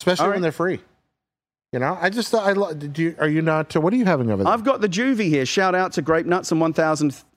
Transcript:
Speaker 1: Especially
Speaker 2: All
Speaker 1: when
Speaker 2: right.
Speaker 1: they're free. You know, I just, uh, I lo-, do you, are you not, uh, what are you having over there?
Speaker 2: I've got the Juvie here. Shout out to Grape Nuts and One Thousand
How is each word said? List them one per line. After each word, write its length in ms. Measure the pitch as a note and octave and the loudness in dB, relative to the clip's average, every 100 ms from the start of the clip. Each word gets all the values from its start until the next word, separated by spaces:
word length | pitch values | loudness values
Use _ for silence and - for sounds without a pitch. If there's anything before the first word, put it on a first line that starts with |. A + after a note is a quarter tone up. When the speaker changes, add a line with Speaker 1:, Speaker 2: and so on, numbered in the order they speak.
Speaker 1:
Especially 220 | F3+ F3+ | -2 2
Speaker 2:
All 40 | F3+ | 0
Speaker 1:
when 80 | G3+ | 0
Speaker 2:
right. 60 | |
Speaker 1:
they're 100 | E3 | -2
free. 280 | - F3 D3+ - _ _ _ _ _ _ _ _ | -2 -2 -4 -10 _ _ _ _ _ _ _ _
You 80 | B2+ | -2
know, 160 | C3+ F#3 | -2 0
I 100 | F3+ | -2
just, 220 | A3+ G#3 | -2 -2
uh, 40 | A3+ | 0
I 100 | G3 | 2
lo-, 220 | G3 G3 | 0 -2
do 280 | D3+ D3 C#3+ | -4 -8 -4
you, 140 | E3 D#3+ | -4 -2
are 80 | D3+ | 0
you 120 | D#3 | 0
not, 340 | D#3+ D#3 D#3 | 0 0 0
uh, 60 | E3 | 0
what 120 | E3 | 2
are 20 | B3 | 2
you 80 | |
having 260 | F#3+ D3 A2+ | 2 2 2
over 140 | G2 | 0
there? 80 | G2 | 2
Speaker 2:
I've 100 | A#3 | 2
got 180 | A3+ C4 | 0 0
the 60 | G3+ | -2
Juvie 400 | F3 C4 A3+ F#3+ | 0 0 0 2
here. 180 | D3 B2+ | 0 0
Shout 280 | G3 F#3+ | 0 2
out 180 | F3+ F#3 | 2 0
to 80 | - | -2
Grape 240 | D3 D#3+ B2 | 0 0 0
Nuts 260 | F3+ - | -2 0
and 80 | D#3+ | 0
One 120 | E3 | 2
Thousand 400 | D#3 D#3+ D3 D3+ - - | 2 0 0 -2 -4 -12